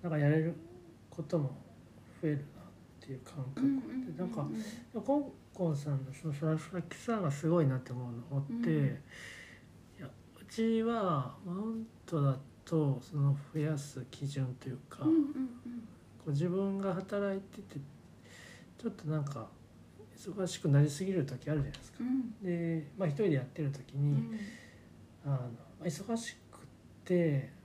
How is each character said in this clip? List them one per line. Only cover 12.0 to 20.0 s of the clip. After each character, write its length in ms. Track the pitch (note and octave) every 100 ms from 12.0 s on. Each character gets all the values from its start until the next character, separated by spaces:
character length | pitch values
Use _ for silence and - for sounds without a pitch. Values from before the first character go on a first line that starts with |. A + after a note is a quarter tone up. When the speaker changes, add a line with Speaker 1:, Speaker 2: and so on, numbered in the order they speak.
Speaker 1:
ト 160 | - E3
だ 180 | C#3 C3 - -
と、 360 | - E3 D3 B2+
そ 160 | - D3
の 200 | C#3 C#3 -
増 60 | D#3
や 160 | D3+ D3
す 280 | - C3+ A#2+
基 160 | - C#3
準 280 | C#3 B2+ B2
と 80 | -
い 40 |
う 40 | A#2+ -
か、 160 | -
Speaker 2:
う 40 | D#4
ん 20 |
う 20 |
ん 20 | E4
う 20 |
ん。 40 |
Speaker 1:
こ 1000 | C#4 C4 C4 A#3+ A#3+ A#3+ G#3+ - - - -
う 40 |
自 180 | C#3+ F3
分 300 | F#3 G3 G3
が 160 | G3
働 420 | F3+ F#3+ G3+ G3+ G3
い 40 |
て 220 | G3 -
て、 180 | G3 - C#3 - - - - - - - - -
ち 100 | A#3
ょ 40 |
っ 20 |
と 160 | - D3+
な 100 | D#3
ん 60 |
か、 240 | C#3+ B2+ A2 - - - - -